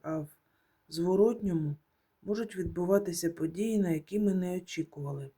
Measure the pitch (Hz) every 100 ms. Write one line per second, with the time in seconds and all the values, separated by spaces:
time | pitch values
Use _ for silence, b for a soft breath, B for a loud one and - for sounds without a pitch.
0 | 156 160 151 - _ _ _ _ _ 160
1 | 175 190 220 233 202 165 151 147 _ _
2 | _ _ - 208 220 185 170 165 175 202
3 | 196 170 170 170 160 165 220 214 185 156
4 | - 208 202 190 180 180 180 - 156 -
5 | 143 139 135